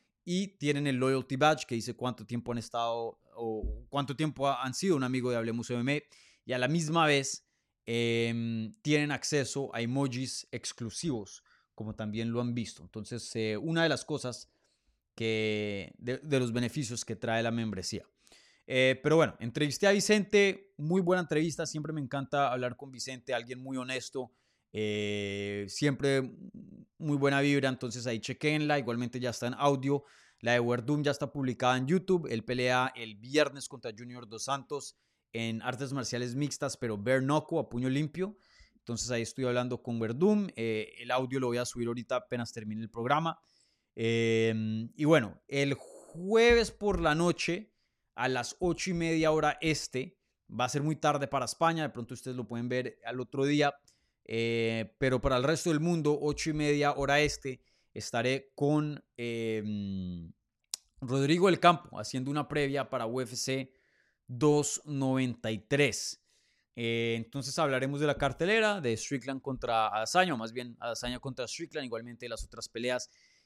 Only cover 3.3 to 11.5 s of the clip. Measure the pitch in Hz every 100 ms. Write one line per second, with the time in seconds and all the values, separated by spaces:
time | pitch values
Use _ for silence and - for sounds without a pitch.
3.3 | - 117 110 101 - - 139 139 131 151
4.3 | 135 139 127 127 127 196 151 127 131 123
5.3 | 120 113 117 107 120 123 147 - - -
6.3 | _ - 127 127 165 156 165 156 143 135
7.3 | - _ _ _ _ - 117 117 117 117
8.3 | 117 117 113 110 - 147 151 147 135 -
9.3 | 151 123 139 135 117 117 135 139 120 127
10.3 | - - 123 - - 113 - 170 117 98
11.3 | - _